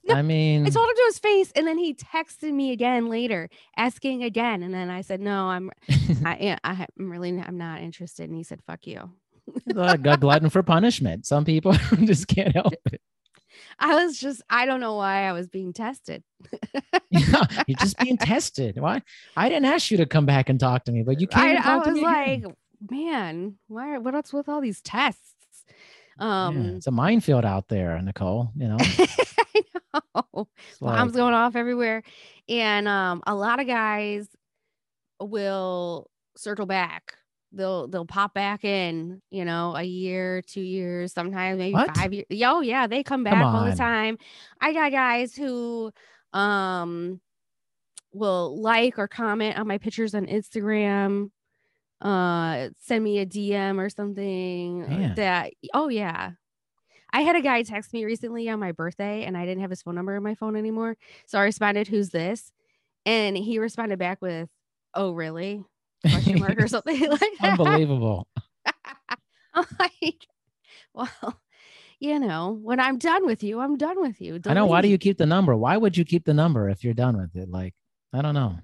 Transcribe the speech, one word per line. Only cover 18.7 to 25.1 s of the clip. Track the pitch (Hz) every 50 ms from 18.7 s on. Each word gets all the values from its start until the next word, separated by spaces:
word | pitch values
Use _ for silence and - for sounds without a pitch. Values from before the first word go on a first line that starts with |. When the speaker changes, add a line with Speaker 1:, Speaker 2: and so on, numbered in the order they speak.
| 92 -
Speaker 2:
Why? | 139 160 208 262 - _ - - - - _
I | - 185 254
didn't | 339 302 269
ask | 262 302 349 - -
you | 220 180
to | 165
come | 139 - 156 147
back | 139 143 135 131 -
and | 131 127
talk | 135 127 123 131 _
to | -
me, | 120 117
but | 113 123 135 147
you | 185
came | 190 - 240
Speaker 1:
I, | 302 320
Speaker 2:
and | 320 349 -
talked | - - 339 320
Speaker 1:
I | 302
Speaker 2:
to | 294
Speaker 1:
was | 302
Speaker 2:
me | 302 339 330 302 277 262
again. | 269 254 226
Speaker 1:
like, | 190 - _ _ _ _ _ 208 196
"Man, | 247 277 311 339 311 254 196 165 156 170 180 208 196 _ _ _
why, | 214 226 254 294 294 254
what's | 226 254 262 294 302 -
with | - 285 285 -
all | 294 302
these | 277 233 190 -
tests?" | _ - - 226 277 277